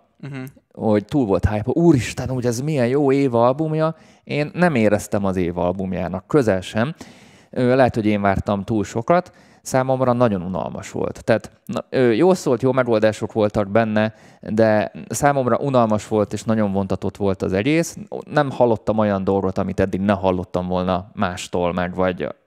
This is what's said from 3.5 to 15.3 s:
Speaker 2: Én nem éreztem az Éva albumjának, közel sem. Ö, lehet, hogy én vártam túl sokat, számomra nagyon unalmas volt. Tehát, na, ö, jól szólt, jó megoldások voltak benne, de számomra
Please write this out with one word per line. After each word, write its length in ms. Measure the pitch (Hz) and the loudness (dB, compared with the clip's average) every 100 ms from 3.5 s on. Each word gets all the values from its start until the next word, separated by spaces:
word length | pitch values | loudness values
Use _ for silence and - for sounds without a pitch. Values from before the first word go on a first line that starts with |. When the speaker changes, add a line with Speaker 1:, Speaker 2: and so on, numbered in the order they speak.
| 139 160 156 160 160 - _ | 2 -2 -2 -2 -4 -14 _
Speaker 2:
Én 260 | - 139 147 | -6 -4 -4
nem 220 | - 175 131 | 0 2 4
éreztem 500 | 107 101 - 107 98 | 4 2 0 -2 0
az 100 | 92 | 0
Éva 300 | 87 87 87 | -2 0 -2
albumjának, 640 | 95 95 90 87 92 - | -2 -4 -4 -6 -8 -2
közel 340 | 151 110 95 | 0 2 0
sem. 320 | - 110 127 - - - - - _ | -2 -4 -4 -6 -16 -20 -20 -20 _
Ö, 260 | - 123 131 | -2 2 4
lehet, 200 | 120 120 | 4 2
hogy 100 | 107 | 0
én 160 | 104 | 2
vártam 420 | 101 95 - 101 | 0 0 -2 -4
túl 200 | 95 113 | -2 -4
sokat, 480 | 98 113 - 175 - - _ _ | -2 -4 0 0 -2 -12 _ _
számomra 520 | - 131 131 131 127 | -4 -2 0 0 0
nagyon 280 | 120 123 98 | 2 2 0
unalmas 500 | 87 87 60 - 95 | -4 -6 -6 -8 -10
volt. 320 | - - - | -6 -6 -4
Tehát, 280 | - 110 - - - | -2 -2 -2 -14 -10
na, 200 | 117 - | -8 -4
ö, 200 | 131 123 | 0 2
jól 240 | 110 180 180 | 4 4 2
szólt, 260 | 156 120 | 0 0
jó 100 | 127 | 2
megoldások 600 | 131 120 110 107 104 107 | 0 2 2 2 0 -4
voltak 360 | 113 104 110 101 | 0 0 0 0
benne, 440 | 107 113 107 110 - - - | 0 2 0 0 -4 -18 -16
de 500 | - 107 110 107 - - - | -4 2 4 2 0 -6 -10
számomra 480 | 113 143 | -2 0